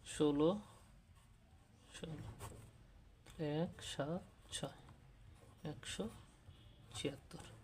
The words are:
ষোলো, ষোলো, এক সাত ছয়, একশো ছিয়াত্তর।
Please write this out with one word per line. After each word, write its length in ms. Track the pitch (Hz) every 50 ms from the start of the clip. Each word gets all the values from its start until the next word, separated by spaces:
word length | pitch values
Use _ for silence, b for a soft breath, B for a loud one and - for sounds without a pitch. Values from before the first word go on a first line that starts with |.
| - - -
ষোলো, 360 | - 156 147 143 143 151 165 196 208 B B B B B B B - - - - - - - - - - - - - - - - - - - -
ষোলো, 300 | - - 165 156 151 - - - - - - - - - - - - - - - - - - - - - - - - 160 147 147 156
এক 100 | 170 185 - - - -
সাত 300 | - - 139 147 165 185 - - - - - -
ছয়, 280 | - - - - - - - - - - - - - - - - - - - - - - - 156
একশো 340 | 147 - - - - - 190 220 - - - - - - - - - - - - - - - - -
ছিয়াত্তর। 480 | - - 143 - - - - - - - - - -